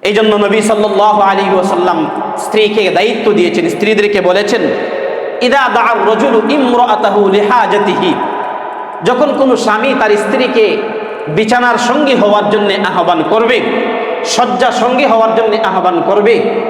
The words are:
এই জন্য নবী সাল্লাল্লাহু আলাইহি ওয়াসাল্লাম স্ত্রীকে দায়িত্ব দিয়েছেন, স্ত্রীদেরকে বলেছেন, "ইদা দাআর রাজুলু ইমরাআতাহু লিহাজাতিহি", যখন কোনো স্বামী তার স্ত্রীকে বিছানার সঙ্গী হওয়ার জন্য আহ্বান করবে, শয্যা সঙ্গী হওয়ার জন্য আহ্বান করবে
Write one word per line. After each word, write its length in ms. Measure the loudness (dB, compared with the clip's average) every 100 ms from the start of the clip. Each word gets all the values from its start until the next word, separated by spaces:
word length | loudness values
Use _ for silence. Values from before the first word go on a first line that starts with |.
এই 120 | 0
জন্য 220 | 2 2 2
নবী 260 | 2 2
সাল্লাল্লাহু 600 | 2 0 0 2 2 4
আলাইহি 340 | 2 2 0 0
ওয়াসাল্লাম 540 | 0 0 0 0 -4 -6 -8 -8
স্ত্রীকে 520 | -4 0 0 0 0
দায়িত্ব 420 | 0 0 0 0
দিয়েছেন, 380 | 2 0 0 -2
স্ত্রীদেরকে 520 | -2 0 2 2 2
বলেছেন, 400 | 2 0 0 0 -2 -2 -4 -6 -6 -6 -8 -2
"ইদা 280 | 0 2 2
দাআর 360 | 0 0 0 0
রাজুলু 320 | 0 2 2 2
ইমরাআতাহু 800 | 0 2 2 2 2 0 2 2
লিহাজাতিহি", 840 | 2 2 2 2 0 0 0 0 -2 -4 -6 -8 -8 -10 -12 -12 -6 -2
যখন 280 | 0 0 2
কোনো 200 | 2 2
স্বামী 360 | 0 0 0 0
তার 100 | 2
স্ত্রীকে 680 | 0 0 0 0 2 2 0 -4 -8 -10 -10 -6
বিছানার 500 | -2 0 2 2 0
সঙ্গী 380 | 0 0 2 2
হওয়ার 340 | 2 2 2
জন্য 240 | 0 0 0 -2
আহ্বান 360 | -2 0 0 0
করবে, 320 | 0 2 0 0 -2 -4 -4 -6 -6 -4
শয্যা 460 | -2 0 0 0
সঙ্গী 340 | 0 0 0 2
হওয়ার 300 | 2 2 2
জন্য 320 | 0 0 -2
আহ্বান 340 | 0 0 -2
করবে 640 | 0 0 2 2 0 -4 -4